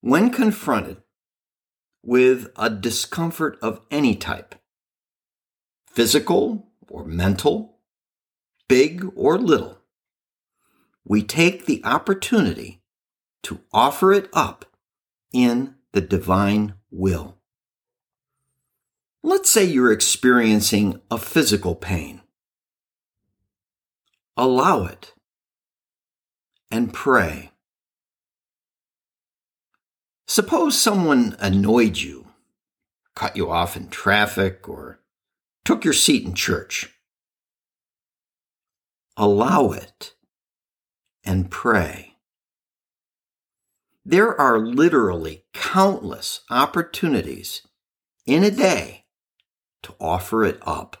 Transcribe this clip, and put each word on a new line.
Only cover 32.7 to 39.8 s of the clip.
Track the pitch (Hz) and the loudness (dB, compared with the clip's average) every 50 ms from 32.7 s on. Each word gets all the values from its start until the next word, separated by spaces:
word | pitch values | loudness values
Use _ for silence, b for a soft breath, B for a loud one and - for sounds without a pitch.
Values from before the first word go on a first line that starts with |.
| _ _ _ _ _ _ _ _ _ | _ _ _ _ _ _ _ _ _
cut | - - - - | -10 -10 -8 -6
you | 104 90 - | -6 -6 -4
off | 82 85 87 87 - | -2 -4 -4 -4 -6
in | - - - | -12 -14 -14
traffic, | - - - 98 98 104 104 104 - - 98 95 95 - - - | -14 -6 0 2 2 2 2 0 0 -2 -2 -2 -4 -8 -16 -16
or | - - 71 - - _ _ _ _ _ _ _ _ _ _ _ _ _ _ | -16 -14 -16 -18 -20 _ _ _ _ _ _ _ _ _ _ _ _ _ _
took | - - 110 - | -2 -2 0 0
your | 160 139 | 0 0
seat | - - - 147 120 - | 2 2 2 2 2 0
in | - 90 | -4 -8
church. | - - - 110 107 - - - - - - _ _ _ _ _ _ _ _ _ _ _ _ _ _ _ _ _ _ _ _ _ _ _ _ _ _ _ _ _ _ _ _ _ _ _ _ _ _ _ _ _ _ _ _ _ | -6 -4 -4 -4 -4 -6 -10 -10 -10 -10 -12 _ _ _ _ _ _ _ _ _ _ _ _ _ _ _ _ _ _ _ _ _ _ _ _ _ _ _ _ _ _ _ _ _ _ _ _ _ _ _ _ _ _ _ _ _
Allow | - 107 104 101 101 113 131 156 160 135 104 | 0 2 2 4 2 2 2 2 2 2 2
it | - - | 0 -6